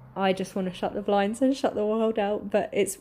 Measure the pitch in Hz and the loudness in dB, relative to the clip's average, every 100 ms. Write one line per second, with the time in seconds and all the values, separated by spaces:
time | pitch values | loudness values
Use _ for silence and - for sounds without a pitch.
0 | - - 196 190 185 202 185 180 202 - | -14 -2 0 0 -2 -4 -4 -4 -4 -4
1 | 202 202 202 226 262 269 233 - 214 220 | 0 2 2 2 2 2 0 0 0 2
2 | 226 220 202 208 202 214 170 - 202 - | 2 2 0 -2 0 0 0 0 -2 -2